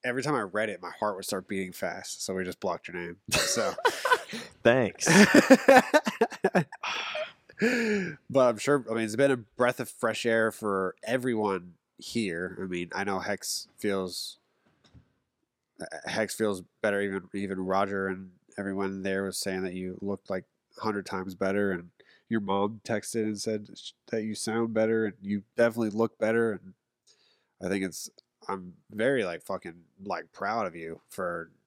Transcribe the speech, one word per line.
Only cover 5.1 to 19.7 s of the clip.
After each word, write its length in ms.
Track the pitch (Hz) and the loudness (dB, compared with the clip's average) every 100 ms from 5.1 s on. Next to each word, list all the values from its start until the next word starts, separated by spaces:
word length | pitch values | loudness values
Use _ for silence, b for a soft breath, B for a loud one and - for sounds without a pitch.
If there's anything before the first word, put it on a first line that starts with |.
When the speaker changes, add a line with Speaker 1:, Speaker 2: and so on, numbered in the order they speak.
| 180 208 302 - 262 - 262 - 302 226 - 226 - 196 185 156 - B B B 208 208 B _ - 220 247 226 208 180 147 _ | 8 10 8 10 8 10 8 8 2 2 -2 -2 0 0 2 0 -6 B B B -6 -8 B _ -2 0 2 2 0 -2 -8 _
Speaker 1:
But 200 | 135 123 | 4 4
I'm 80 | 110 | 4
sure, 260 | 143 143 113 | 2 2 2
I 40 | 113 | -2
mean, 80 | 110 | -2
it's 100 | 110 | 2
been 160 | 139 | 2
a 60 | 127 | 2
breath 420 | 110 - 123 123 | -2 2 2 2
of 80 | 123 | -8
fresh 360 | - 117 110 120 | -2 0 0 2
air 260 | 113 110 | 4 2
for 440 | - 107 98 92 - | 0 -2 0 -2 -4
everyone 720 | - 127 127 113 104 95 87 85 _ _ | -4 -2 0 0 0 -2 -4 -20 _ _
here. 600 | - 117 104 85 90 90 | -6 -4 -2 -4 -6 -6
I 40 | 92 | -6
mean, 240 | 90 87 | -6 -6
I 120 | 92 98 | -4 -2
know 140 | 95 | -2
Hex 480 | 95 101 - - - _ | -4 -6 -6 -8 -10 _
feels, 600 | 104 98 92 85 - - _ _ _ _ _ - _ _ _ _ _ _ _ _ | -2 -2 -4 -6 -12 -14 _ _ _ _ _ -20 _ _ _ _ _ _ _ _
uh, 40 | 78 78 - | -12 -10 -6
Hex 260 | 95 107 - | -4 -4 0
feels 280 | 107 95 87 _ | -2 -2 -8 _
better. 180 | 110 101 | 0 0
Even, 280 | 101 95 92 | 0 -4 -6
even 280 | 101 98 95 | -6 -4 -4
Roger 460 | 92 95 101 98 95 | 0 2 2 0 -2
and 240 | 92 95 _ _ - | -4 -10 _ _ -8
everyone 460 | 98 98 98 98 | -6 -2 -4 -2
there 200 | 95 95 | -2 -2
was 140 | 98 92 | -2 -4
saying 260 | 98 92 | -4 -4
that 100 | 92 | -4